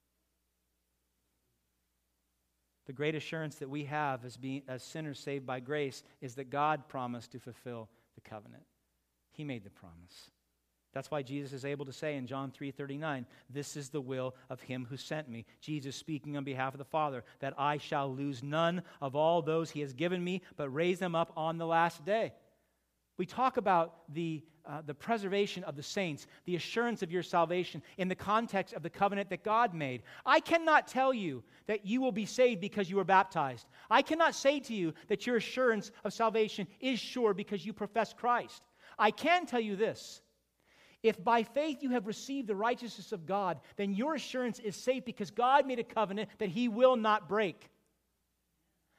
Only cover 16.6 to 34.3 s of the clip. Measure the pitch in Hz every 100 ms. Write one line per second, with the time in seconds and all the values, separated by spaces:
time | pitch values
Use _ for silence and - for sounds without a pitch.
16.6 | 131 139 139 160 151 127 - - 139 139
17.6 | 143 147 - 147 139 131 143 127 143 156
18.6 | 170 180 - - 139 139 160 170 156 160
19.6 | 160 147 139 127 175 180 180 185 - -
20.6 | 139 135 175 185 185 165 165 165 160 165
21.6 | 165 165 170 - 151 220 170 - _ _
22.6 | _ _ _ _ _ - 185 - 262 254
23.6 | 202 175 165 - - 151 165 156 - _
24.6 | - 147 147 143 - 226 196 202 202 180
25.6 | 180 143 135 202 180 139 - - - 170
26.6 | - 226 240 220 170 175 165 175 165 180
27.6 | 170 165 - - 185 185 190 214 226 196
28.6 | 180 214 160 - 202 196 202 175 214 220
29.6 | 240 170 139 123 - - - 311 - 330
30.6 | 320 302 - 247 262 247 180 127 - -
31.6 | - 214 196 247 262 214 208 - 247 208
32.6 | 202 208 175 196 180 190 196 165 139 117
33.6 | - - - 233 277 320 320